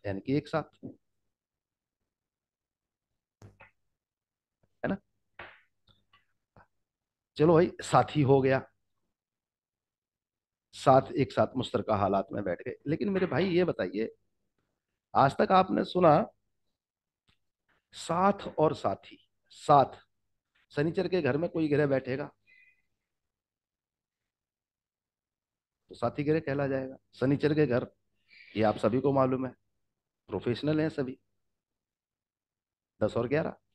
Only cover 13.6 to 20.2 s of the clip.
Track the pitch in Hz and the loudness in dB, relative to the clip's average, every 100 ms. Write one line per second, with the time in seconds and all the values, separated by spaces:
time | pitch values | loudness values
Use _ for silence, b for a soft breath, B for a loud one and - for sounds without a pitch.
13.6 | 175 131 92 98 113 - _ _ _ _ | 0 -2 -6 -6 -8 -10 _ _ _ _
14.6 | _ _ _ _ _ 107 139 - 214 190 | _ _ _ _ _ 2 2 2 2 4
15.6 | 190 202 185 180 170 156 226 _ _ _ | 4 0 -2 4 6 6 2 _ _ _
16.6 | _ _ _ _ _ _ _ _ _ _ | _ _ _ _ _ _ _ _ _ _
17.6 | _ _ _ - - 170 196 196 - - | _ _ _ -16 -6 0 0 0 -6 0
18.6 | 156 - 107 98 - - _ _ _ - | 0 0 -4 -6 -10 -20 _ _ _ -10
19.6 | - 143 123 - _ _ | 4 6 4 -2 _ _